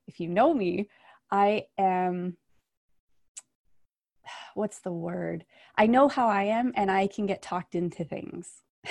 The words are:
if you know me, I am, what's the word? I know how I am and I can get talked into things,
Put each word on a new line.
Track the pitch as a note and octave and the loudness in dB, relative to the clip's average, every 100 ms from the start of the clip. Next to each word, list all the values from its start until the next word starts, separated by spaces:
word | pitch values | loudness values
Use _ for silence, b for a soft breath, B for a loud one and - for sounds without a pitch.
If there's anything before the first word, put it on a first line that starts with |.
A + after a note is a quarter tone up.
| - | -18
if | - | -10
you | E3+ | -4
know | F3 C#4+ | 2 4
me, | D4 F3+ - G#3 b b b - | 4 0 -2 -6 b b b -2
I | G3+ G3+ G#3+ - - | 2 4 2 -4 0
am, | F#3+ F3+ F#3 F3+ F3+ E3+ _ _ _ _ _ _ _ _ _ - _ _ _ _ _ _ _ _ - B B | 0 2 0 -2 -6 -8 _ _ _ _ _ _ _ _ _ -20 _ _ _ _ _ _ _ _ -20 B B
what's | - G#3+ - | -8 -8 -8
the | F#3 | -10
word? | E3+ E3+ F3+ E3+ E3+ - b b - | -8 -8 -6 -6 -8 -12 b b 2
I | G#3+ | 4
know | B3 C#4 | 6 6
how | C#4 A#3 | 4 2
I | G3 | 2
am | G3+ A3+ B3 A3 | 0 0 -2 0
and | G3 | 0
I | F#3+ G3 | 2 0
can | G#3 G3+ | -2 -4
get | F#3 | -4
talked | - F3+ - | -4 -8 -4
into | F3 F3 - | -4 -4 -6
things, | E3 - - - - - _ _ - | -8 -8 -10 -12 -14 -20 _ _ -12